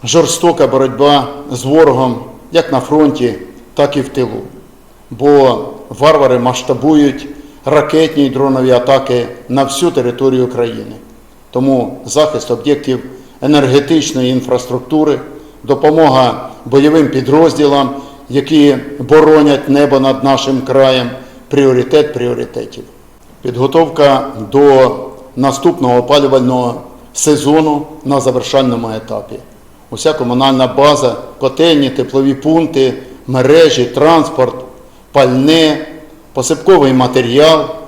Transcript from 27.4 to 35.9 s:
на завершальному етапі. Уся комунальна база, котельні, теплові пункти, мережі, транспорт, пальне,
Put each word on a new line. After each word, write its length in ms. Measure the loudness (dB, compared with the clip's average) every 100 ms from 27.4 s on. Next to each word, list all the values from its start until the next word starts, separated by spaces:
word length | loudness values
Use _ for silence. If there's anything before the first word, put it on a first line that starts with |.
| 2 2 2 -2 -6 -12
на 160 | -4 -2
завершальному 680 | 0 -4 -2 0 0 -2 -6 -10
етапі. 380 | -10 -12 -10 -18 -18 -20 -20 -20 -16
Уся 220 | -4 -2
комунальна 540 | -2 -2 0 2 2 0
база, 500 | 2 2 2 0 -4 -12 -6
котельні, 520 | -6 0 2 2 0
теплові 440 | -2 -4 0 0
пункти, 600 | -2 0 0 0 0 -2 -2 -12 -20 -6
мережі, 580 | -2 4 6 6 2
транспорт, 720 | -2 0 2 2 0 -2 -2 -2 -16 -20 -20 -20 -6
пальне, 760 | 0 2 2 2 2 2 0 -8